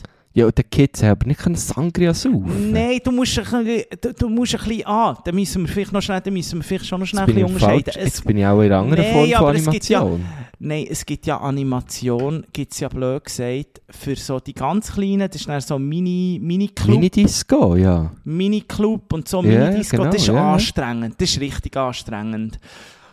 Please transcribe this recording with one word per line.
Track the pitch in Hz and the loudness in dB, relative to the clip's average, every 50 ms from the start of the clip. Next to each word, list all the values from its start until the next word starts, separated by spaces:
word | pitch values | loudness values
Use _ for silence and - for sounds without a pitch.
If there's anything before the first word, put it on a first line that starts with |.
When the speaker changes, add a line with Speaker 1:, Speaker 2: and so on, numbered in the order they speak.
| - - _ _ _ _ _ | -20 -20 _ _ _ _ _
Speaker 1:
Ja, | 92 113 | 2 2
und | 113 - | 4 4
die | - | 2
Kids | 127 - - - 139 135 - - | 0 0 2 2 2 2 2 2
haben | - 107 | 4 4
aber | 101 - - | 4 4 2
nicht | 120 147 - | -2 -2 -2
können | - 180 170 | 0 -2 -2
Sangria | 151 - - - - 160 175 165 - 175 170 170 | -2 -4 -6 -4 -2 -2 -2 0 2 2 2 2
saufen. | - - 254 247 - 95 175 175 196 202 214 | 0 0 0 0 0 0 0 -2 -2 0 0
Speaker 2:
Nein, | 214 220 226 240 254 247 247 | 0 0 0 0 -2 -2 -2
du | 254 | -2
musst | 254 247 262 233 - 247 | 0 0 0 0 -2 -4
ein | 202 185 220 240 226 | -4 -2 -2 -2 0
bisschen, | 220 233 220 - - - 180 | 0 -2 -2 -4 -6 -12 -8
du, | - 247 254 | -6 -6 -4
du | - 254 233 | -2 -2 -2
musst | 214 233 247 226 - | 0 0 0 0 -2
ein | 226 - 214 | -4 -4 -4
bisschen, | 233 220 - | -4 -4 -4
ah, | - 208 220 233 196 131 - - | -2 0 0 2 0 -2 -4 -6
da | 175 | -4
müssen | 170 196 202 170 - 190 175 | -2 0 -2 0 -2 -4 -4
wir | - | -2
vielleicht | - 202 196 190 | -2 -4 -4 -2
noch | 190 202 | -2 -4
schnell, | - - 196 185 | -2 -2 -4 -4
da | 185 196 | -4 -4
müssen | 196 185 156 - - 170 | -4 -4 -4 -6 -6 -8
wir | 147 | -4
vielleicht | - 190 185 - | -4 -4 -6 -4
schon | - 190 180 | -6 -6 -6
noch | 190 180 | -6 -4
schnell | - 196 190 185 | -2 0 2 4
Speaker 1:
Jetzt | |
Speaker 2:
ein | 113 | 4
Speaker 1:
bin | 196 190 | 4 2
Speaker 2:
bisschen | 180 92 92 | 2 2 2
Speaker 1:
ich | - | 4
falsch, | 101 104 147 - - | 4 4 4 0 -2
Speaker 2:
unterscheiden. | - - 190 147 | -6 -4 -4 -4
Es | - | -4
Speaker 1:
jetzt | - - - | -4 -2 0
bin | 110 104 | 2 2
ich | 98 | 4
auch | 98 101 104 | 4 6 6
in | 107 101 | 6 6
einer | 98 95 | 6 4
anderen | 98 120 156 165 165 | 4 2 2 2 2
Speaker 2:
Nein, | - 226 | 4 4
Speaker 1:
Form | - - 240 | 4 4 4
von | 240 226 - - | 4 4 4 4
Speaker 2:
aber | 147 | 4
es | 160 156 156 | 2 2 2
gibt | 156 202 - - | 0 -2 0 2
ja | 208 190 | 2 2
Speaker 1:
Animation. | 135 92 85 87 90 87 85 147 123 - - _ | 2 0 0 -2 -4 -6 -10 -12 -16 -16 -18 _
Speaker 2:
Nein, | - 147 151 156 139 - | -8 -6 -6 -6 -6 -6
es | 156 - - - | -8 -10 -8 -8
gibt | 151 139 - | -10 -6 -4
ja | 160 143 - | -4 -4 -4
Animation, | - 139 135 139 139 135 127 127 123 - - - 123 123 120 120 127 139 160 160 - - _ | -4 -4 -4 -2 -2 -2 -2 -4 -6 -8 -10 -6 -2 -2 0 0 0 -2 -4 -6 -8 -10 _
gibt's | - 139 - - - | -8 -8 -8 -8 -8
ja | 151 131 | -8 -6
blöd | - 131 127 127 131 147 - | -6 -4 -4 -2 -4 -4 -6
gesagt, | - - - 123 123 123 135 147 - _ - _ _ | -10 -8 -6 -4 -4 -4 -6 -6 -10 _ -20 _ _
für | - - - 143 135 | -20 -12 -8 -6 -6
so | - - - 139 131 | -6 -6 -6 -8 -8
die | - - 139 | -8 -10 -10
ganz | - 135 135 170 208 214 - | -6 -4 -2 -2 -2 -4 -4
Kleinen, | - 202 196 196 196 196 196 185 | -4 -4 -2 0 0 0 0 -2
das | - 147 | -4 -8
ist | - - | -8 -6
dann | 147 143 | -6 -6
so | 131 - 151 135 | -4 -4 -4 -4
Mini, | 135 143 151 170 180 180 180 180 180 180 180 165 | -2 -4 -4 -2 -2 -2 -2 -2 -2 -2 -2 -4
Mini-Club. | - 165 170 190 202 196 - - - - 208 - | -4 -2 -2 -2 -2 -4 -4 -2 2 4 4 4
Speaker 1:
Mini-Disco, | 165 190 - - 208 202 - - - - - 302 - 101 87 | 4 2 4 4 2 4 2 0 0 2 2 4 4 4 6
ja. | 90 95 95 90 85 80 82 - - - | 6 6 6 4 2 0 -2 -6 -10 -10
Speaker 2:
Mini-Club | 143 156 170 190 202 208 214 202 _ - - 208 214 220 202 - _ - | -6 -4 -2 0 0 0 0 -2 _ -4 0 0 0 0 -2 -4 _ -6
und | 160 151 - | -6 -4 -4
so | - 185 | -2 0
Speaker 1:
Ja, | 180 208 110 113 131 175 | 4 4 6 6 6 4
Speaker 2:
Mini-Disco, | 196 214 208 - - - | 2 0 0 0 0 0
Speaker 1:
genau, | - 147 | 2 2
Speaker 2:
das | 190 208 | 2 2
ist | 165 101 | 2 4
Speaker 1:
ja, | 107 | 4
ja. | 127 175 - - | 4 4 4 4
Speaker 2:
anstrengend, | - 220 240 - - 143 120 120 117 117 113 - - | 2 2 0 -2 -4 -4 -4 -4 -4 -6 -6 -4 -4
das | 185 175 | -2 -2
ist | - - | -2 -2
richtig | 139 139 135 - - - - | -4 -6 -6 -8 -10 -6 -4
anstrengend. | 135 135 127 120 - - - 113 104 104 110 110 110 110 110 110 - - - - - - - - _ _ _ | -4 -4 -4 -4 -8 -10 -10 -10 -8 -6 -6 -6 -6 -6 -8 -10 -12 -18 -20 -20 -20 -20 -20 -20 _ _ _